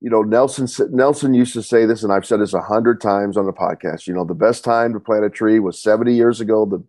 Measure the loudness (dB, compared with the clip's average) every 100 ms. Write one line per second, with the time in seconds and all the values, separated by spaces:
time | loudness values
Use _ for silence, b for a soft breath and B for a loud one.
0 | -2 0 2 2 0 -2 -6 -4 -2 2
1 | 2 2 2 2 2 -2 0 2 4 2
2 | 0 -2 0 -2 0 -4 -2 0 2 0
3 | 0 0 0 -2 -4 -4 -4 -4 -8 -8
4 | -6 -6 -6 0 0 0 -2 0 0 -4
5 | -2 -2 -2 0 2 2 0 -2 0 2
6 | 2 2 2 0 0 0 0 -4